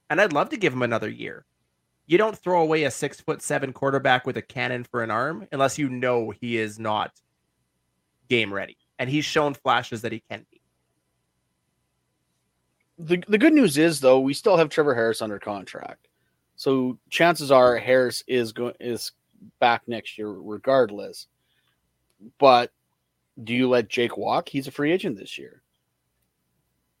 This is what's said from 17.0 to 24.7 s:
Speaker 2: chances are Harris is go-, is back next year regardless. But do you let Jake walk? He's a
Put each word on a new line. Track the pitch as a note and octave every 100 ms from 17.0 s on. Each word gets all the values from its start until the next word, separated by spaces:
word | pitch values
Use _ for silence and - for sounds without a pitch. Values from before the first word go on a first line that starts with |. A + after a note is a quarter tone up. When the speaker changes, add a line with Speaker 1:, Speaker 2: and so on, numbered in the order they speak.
| _
Speaker 2:
chances | - E3+ D#3+ C#3
are | C3 B2 A#2
Harris | B2 C3 B2 A2 -
is | B2 A2+
go-, | A2 A#2+ -
is | B2 A2 - - _ _ A2 _
back | B2 A#2 -
next | A2+ - -
year | G#2+
regardless. | F#2+ G2+ G#2 C3 C3+ A2+ G2+ F#2+ - - _ _ _ _ _ _ _ _ _ G#2+ _
But | C#3 B2 A#2+ - _ _ _ _ _ -
do | A2+
you | B2 B2+
let | B2 G#2+
Jake | - A#2+ G#2
walk? | G2+ C3 -
He's | C#3
a | C3+